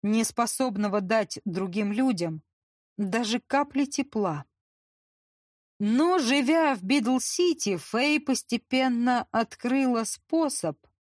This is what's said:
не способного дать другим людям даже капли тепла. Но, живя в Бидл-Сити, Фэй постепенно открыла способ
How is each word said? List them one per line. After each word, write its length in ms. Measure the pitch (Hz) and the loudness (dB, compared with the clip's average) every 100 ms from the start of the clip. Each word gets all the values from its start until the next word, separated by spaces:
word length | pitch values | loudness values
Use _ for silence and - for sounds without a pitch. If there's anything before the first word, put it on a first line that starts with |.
не 200 | 202 220 | 0 0
способного 800 | 220 - 233 - 254 202 208 202 | 0 0 -2 0 -2 0 0 0
дать 380 | 185 220 202 - 202 | 0 0 0 -6 -6
другим 460 | 175 190 196 208 | -4 -4 -2 -2
людям 520 | 208 262 185 170 156 - _ _ _ _ - | 0 0 0 -4 -6 -14 _ _ _ _ -6
даже 420 | 196 220 214 233 | -2 -2 0 -4
капли 460 | - 277 285 269 277 | 0 0 0 -2 -2
тепла. 600 | - 277 220 190 147 - _ _ _ _ _ _ _ _ _ _ _ _ - | -2 -4 -2 -2 -4 -8 _ _ _ _ _ _ _ _ _ _ _ _ -4
Но, 400 | 208 240 339 370 | 0 2 4 2
живя 560 | 240 285 254 330 302 226 | 2 2 2 2 2 0
в 80 | |
Бидл-Сити, 920 | 190 285 226 254 - - 349 330 208 175 | 0 0 2 0 0 0 0 2 -2 -4
Фэй 420 | - 226 294 302 | -4 -2 0 0
постепенно 1080 | 294 254 - 233 - 262 262 233 247 247 - | 0 -2 -2 -6 -2 0 2 2 2 0 0
открыла 760 | 226 226 - 247 269 254 233 220 | -2 -4 -4 -2 0 2 0 -2
способ 720 | - - 320 302 - 160 - _ _ | -8 -2 0 0 -2 -6 -8 _ _